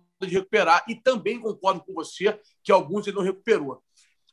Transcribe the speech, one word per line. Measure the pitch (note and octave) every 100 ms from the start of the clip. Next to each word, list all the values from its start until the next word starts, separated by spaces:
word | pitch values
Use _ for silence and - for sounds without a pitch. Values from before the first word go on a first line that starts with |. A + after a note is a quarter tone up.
| _ _
de | F#3+ F#3
recuperar. | F#3+ G#3+ E3+ E3+ -
E | A3+
também | - A#3 E3 A#3
concordo | A3 - F#3+ F3+
com | -
você | E3 D3+ - G3 G#3 _ _
que | -
alguns | G3 D3 G3+ G3+
ele | G3
não |
recuperou. | F#3 F#3+ - E3+ C#3 B2+ _ _ _ _ _